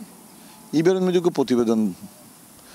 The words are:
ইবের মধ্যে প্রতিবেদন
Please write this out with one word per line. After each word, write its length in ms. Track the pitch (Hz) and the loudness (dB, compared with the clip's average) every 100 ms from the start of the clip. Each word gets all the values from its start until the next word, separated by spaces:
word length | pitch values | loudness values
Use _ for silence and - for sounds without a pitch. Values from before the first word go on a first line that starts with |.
| - - - - - - - | -12 -20 -20 -20 -20 -20 -6
ইবের 280 | 147 165 190 | 0 2 2
মধ্যে 200 | 185 180 | 0 0
প্রতিবেদন 720 | 175 151 120 123 117 113 107 87 - - - - - - - | 0 -2 0 0 2 0 -2 -4 -16 -20 -20 -20 -20 -20 -20